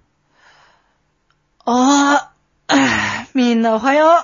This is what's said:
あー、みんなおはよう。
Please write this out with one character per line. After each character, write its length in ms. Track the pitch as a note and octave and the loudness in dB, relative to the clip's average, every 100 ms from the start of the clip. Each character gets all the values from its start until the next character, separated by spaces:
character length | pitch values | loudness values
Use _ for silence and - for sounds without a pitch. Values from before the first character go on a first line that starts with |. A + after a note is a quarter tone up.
| _ _ _ _ _ _ _ _ _ _ _ _ _ _ _ _ - | _ _ _ _ _ _ _ _ _ _ _ _ _ _ _ _ -4
あ 680 | B3 C4 C#4+ C#4+ C#4+ - _ _ _ - | 0 2 2 2 -2 -4 _ _ _ -2
ー、 100 | C#4 C4 A3 - - A#3+ C4 | 0 0 -4 -6 -10 -8 -2
み 180 | A#3+ | 0
ん 80 | A#3 | 0
な 140 | A3+ A3 | 0 -2
お 40 | |
は 140 | C4 | 0
よ 140 | D4 D#4 | 2 2
う。 20 | E4+ | 2